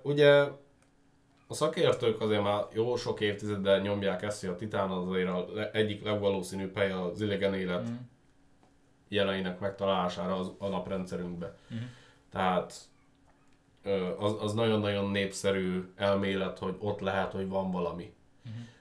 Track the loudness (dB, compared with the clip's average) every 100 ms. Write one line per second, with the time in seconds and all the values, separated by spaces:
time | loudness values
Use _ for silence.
0 | -2 6 8 8 6 0 -20 _ _ _
1 | _ _ _ _ -10 -2 -2 2 2 4
2 | 2 2 2 2 2 0 0 -2 0 0
3 | -2 0 0 0 -2 -2 4 4 4 0
4 | 0 -2 -4 -4 -4 -4 -4 -2 0 0
5 | -2 0 0 0 -4 -4 -4 0 0 0
6 | -2 0 2 0 -2 -6 -4 0 0 0
7 | -4 -2 0 2 2 0 -2 -2 -4 -8
8 | -12 -18 _ _ _ _ _ _ _ _
9 | -4 0 0 0 -2 -2 -6 -2 0 2
10 | 0 -2 -2 -2 -4 -6 -4 -4 -4 -6
11 | -4 -6 -6 -8 -10 -12 -12 -10 -10 -14
12 | -20 -20 _ -2 0 0 -2 -10 -18 _
13 | _ _ _ _ _ _ _ _ -2 0
14 | 0 0 0 0 -2 2 2 4 2 0
15 | 0 0 0 0 0 2 0 -2 -4 -2
16 | 2 2 2 0 -2 -4 -6 -4 -4 -2
17 | -2 0 -2 -4 -2 -2 0 -2 -4 -6
18 | -12 -16 _ _ -14 -12 -14 -18